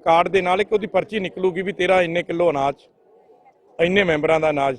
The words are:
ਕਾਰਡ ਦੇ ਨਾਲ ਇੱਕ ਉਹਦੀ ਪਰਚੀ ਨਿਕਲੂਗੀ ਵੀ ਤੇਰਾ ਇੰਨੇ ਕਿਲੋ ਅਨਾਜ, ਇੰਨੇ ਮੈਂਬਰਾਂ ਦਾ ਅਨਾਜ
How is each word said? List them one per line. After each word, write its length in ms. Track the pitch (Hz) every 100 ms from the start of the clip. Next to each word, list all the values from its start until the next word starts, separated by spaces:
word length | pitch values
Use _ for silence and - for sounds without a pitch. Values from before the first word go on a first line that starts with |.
ਕਾਰਡ 240 | 170 165 175
ਦੇ 120 | 190
ਨਾਲ 200 | 180 185
ਇੱਕ 120 | 202
ਉਹਦੀ 140 | 214 202
ਪਰਚੀ 340 | 185 180 220
ਨਿਕਲੂਗੀ 420 | 180 - 185 170
ਵੀ 100 | 180
ਤੇਰਾ 300 | 165 180 185
ਇੰਨੇ 200 | 170 175
ਕਿਲੋ 280 | - 170 175
ਅਨਾਜ, 240 | 143 139 139 _ _ _ _ _ _ _ _ _ -
ਇੰਨੇ 260 | 170 196
ਮੈਂਬਰਾਂ 360 | 185 151 156 160
ਦਾ 100 | 156
ਅਨਾਜ 280 | 147 139